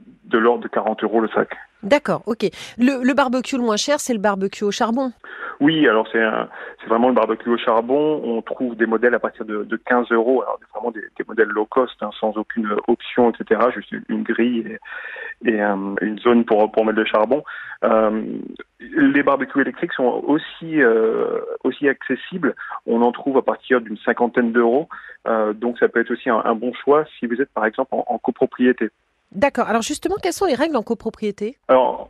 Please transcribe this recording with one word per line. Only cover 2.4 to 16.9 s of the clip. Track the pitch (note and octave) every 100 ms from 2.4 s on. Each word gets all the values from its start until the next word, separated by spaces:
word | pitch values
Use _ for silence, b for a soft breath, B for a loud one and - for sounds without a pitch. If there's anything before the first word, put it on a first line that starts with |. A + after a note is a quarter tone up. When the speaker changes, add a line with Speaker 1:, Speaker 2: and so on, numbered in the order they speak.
| F#3+ - B B
Speaker 2:
Le, | B3 C4+
le | B3+
barbecue | C4+ B3+ B3+ A#3+ C4+
le |
moins | A#3+ G#3
cher, | - D4
c'est | -
le | A3+
barbecue | G3+ G3 G3 -
au | G#3
charbon ? | - A3+ A#3+ C4 - - B B B
Speaker 1:
Oui, | C#3+ D#3+ C3+
alors | A2 A2
c'est | A2+
un, | A2 A#2 A2+ B B B
c'est | -
vraiment | A2+ B2
le |
barbecue | A#2 A2 A2 A#2+
au | A2+
charbon. | - A2+ A#2+ C#3+ D3+ D3+
On | A#2+ A2+
trouve | - - B2 A2
des | A2+
modèles | A2 B2
à | A#2
partir | A2 -
de, | A2 G#2
de | G#2+ A2+
quinze | - B2 A#2
euros. | A#2 A2+ B2+
Alors, | G#2 G#2 _
vraiment | - A#2
des, | A2 - -
des | -
modèles | A2+ G#2
low | G#2+ G#2+
cost, | C3 B2 -
hein, | G#2+ -
sans | A2 G#2+
aucune | - A#2 G#2 G#2 -
option, | A#2 - - A#2+
et | A2
cetera. | - G#2+ B2
Juste | A2 -
une, | - -
une | A2
grille | A2 A2+ A#2+ A#2 G#2+ A2 - B B B B B
et, | -
et, | G#2+
euh, | G#2 G2 G2 G2+
une | G#2+ G#2
zone | B2 A#2+
pour, | A#2 G#2+ G#2+
pour | -
mettre | A2